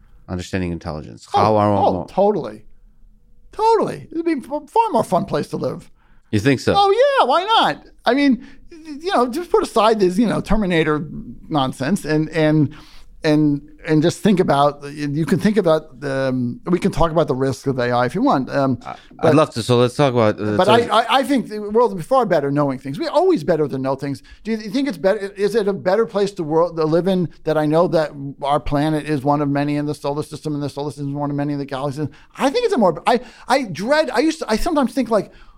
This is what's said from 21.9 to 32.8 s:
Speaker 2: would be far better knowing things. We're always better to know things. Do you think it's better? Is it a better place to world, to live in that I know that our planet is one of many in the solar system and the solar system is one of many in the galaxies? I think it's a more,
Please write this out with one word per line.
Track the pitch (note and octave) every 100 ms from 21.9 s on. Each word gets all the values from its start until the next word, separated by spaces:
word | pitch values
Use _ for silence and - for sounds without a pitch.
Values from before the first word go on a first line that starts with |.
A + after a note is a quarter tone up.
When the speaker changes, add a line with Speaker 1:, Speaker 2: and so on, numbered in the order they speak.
Speaker 2:
would | F#3+
be |
far | D#3 C4 A3
better | E3+ C#3
knowing | C#3+ C#3+ C3
things. | C#3 D#3
We're | D#4+
always | D4 F#4 D4
better | C#3+ D#3+ D3+
to | C3+
know | C3 C3+
things. | C#3+ C3+ - -
Do | G#3+
you | A3 A3
think | A3+ C#4
it's | E3+
better? | F#3+ G#3+ G3
Is | G3 G3+ A3
it | G3+
a |
better | F#3+ F3+ G3+ A3
place | G3+ G3+
to | G3+
world, | D3+ D#3+ F3 D#3+
to |
live | D#3 E3 F3
in | F#3 E3 -
that | D#3 D#3
I | D3+
know | D#3+ F3+
that | D#3+ D3 D3 C#3 C3+
our | C#3 D3
planet | - D3 D3+ D#3 D3
is | D3+
one | C3+ D3
of | C#3+
many | C#3+ D3 D3
in | D3
the |
solar | C#3 D3 D3
system | C#3+ D3 D#3
and | C#3+
the | C#3+
solar | C#3 D3
system | C#3+ C#3+
is |
one | C#3+ C#3+
of | C#3+
many | D3
in | C#3+
the | C#3
galaxies? | C3+ D3 C3+ D3 - - -
I | B3
think | A4
it's | A#4+
a |
more, | F#4+